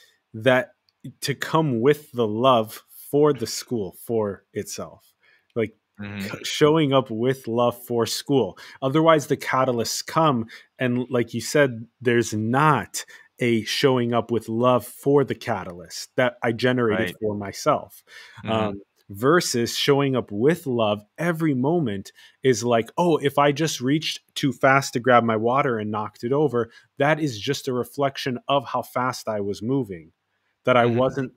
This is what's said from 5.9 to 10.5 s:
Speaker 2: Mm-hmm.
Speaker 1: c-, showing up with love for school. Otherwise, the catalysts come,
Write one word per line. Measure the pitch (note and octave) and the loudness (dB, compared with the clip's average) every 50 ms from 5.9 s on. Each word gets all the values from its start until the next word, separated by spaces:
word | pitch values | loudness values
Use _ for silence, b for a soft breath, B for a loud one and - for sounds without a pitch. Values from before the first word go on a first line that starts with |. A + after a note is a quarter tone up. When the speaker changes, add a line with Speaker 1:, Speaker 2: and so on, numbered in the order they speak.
| _ - | _ -16
Speaker 2:
Mm-hmm. | G#2 G#2 G#2 G2+ | -14 -12 -10 -10
Speaker 1:
c-, | F#2+ G#2+ - - - | -10 -10 -10 -10 -10
showing | - - - D#3 D3 D#3 E3 D#3 C3+ C#3 | -8 0 2 4 4 4 4 2 4 4
up | C3+ B2 - | 2 2 0
with | A2+ A2 A#2 C3 C3 C3+ - A2+ | -2 -2 -2 -2 -2 -2 -4 -4
love | A2+ A#2 A#2+ A#2+ A#2 - - | -2 0 0 0 0 -2 -6
for | - A#2+ A#2 A2+ | -4 -2 0 0
school. | G#2+ - - - - C#3+ C3+ G#2+ F2+ - B B B B B C3+ | 0 -2 -6 -2 0 2 2 2 0 -4 B B B B B -4
Otherwise, | C3+ C3+ D#3+ D#3+ E3 D#3+ D3+ - - | 0 0 4 4 6 4 4 2 0
the | C#3+ | -4
catalysts | - - - - C3 C3 C3 A#2+ A#2 A2 - - - - | -4 -2 -2 0 0 0 0 0 -2 -2 -4 -6 -8 -10
come, | - - D#3+ D#3+ D#3 C3+ A#2 A2 B | -4 0 2 2 2 2 0 -2 B